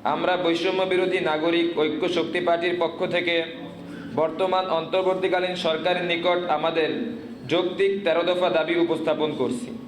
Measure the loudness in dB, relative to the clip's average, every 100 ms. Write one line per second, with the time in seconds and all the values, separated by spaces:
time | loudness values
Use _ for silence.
0 | -2 -2 0 0 2 0 0 0 2 2
1 | 2 0 0 0 2 2 2 2 0 0
2 | 0 0 -2 -2 2 2 2 0 -2 -2
3 | -2 0 0 0 -2 -8 -12 -14 -14 -12
4 | -6 0 0 0 0 2 2 -2 0 0
5 | 2 0 0 0 0 -2 0 0 0 0
6 | 0 0 2 0 0 0 0 2 0 0
7 | -4 -8 -10 -12 -2 0 0 2 2 2
8 | 2 2 2 2 2 2 2 2 2 2
9 | 0 0 0 0 -2 -2 -6 -12